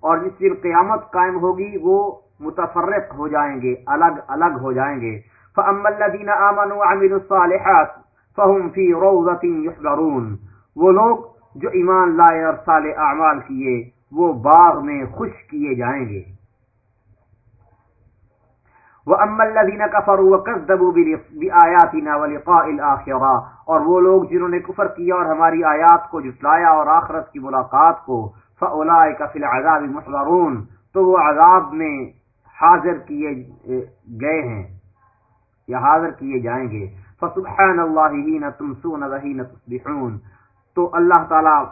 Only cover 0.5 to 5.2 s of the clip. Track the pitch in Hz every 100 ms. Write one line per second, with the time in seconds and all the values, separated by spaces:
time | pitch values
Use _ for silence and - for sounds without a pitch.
0.5 | 175 175 170 190 214 - 180 180 180 180
1.5 | 185 202 196 170 196 202 - _ _ 151
2.5 | 156 165 175 180 202 - 135 151 147 143
3.5 | 135 127 123 - 143 170 147 - 143 170
4.5 | 135 131 131 139 139 117 107